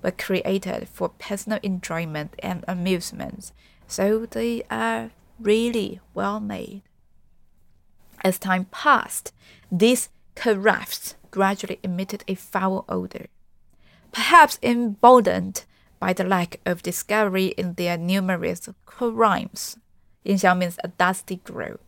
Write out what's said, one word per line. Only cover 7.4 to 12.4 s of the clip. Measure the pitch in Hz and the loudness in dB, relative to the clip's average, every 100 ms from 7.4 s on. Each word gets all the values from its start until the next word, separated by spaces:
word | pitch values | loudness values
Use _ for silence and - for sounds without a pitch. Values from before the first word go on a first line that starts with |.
| - _ - _ _ _ - - | -20 _ -20 _ _ _ -20 -2
As | 190 185 | -2 0
time | 190 185 185 | 0 -2 -2
passed, | - 302 277 - - - - - - - | -2 4 4 2 -10 -12 -18 -20 -20 -4
these | 175 220 247 - - - | 2 4 4 -2 -12 -20
carafes | - 240 202 214 - - - - - - | -4 0 2 2 0 -2 -10 -10 -16 -10
gradually | 190 190 202 196 - | 0 0 0 -6 -8
emitted | 190 180 190 202 - | -6 -4 -6 -8 -6
a | |
foul | 185 | -8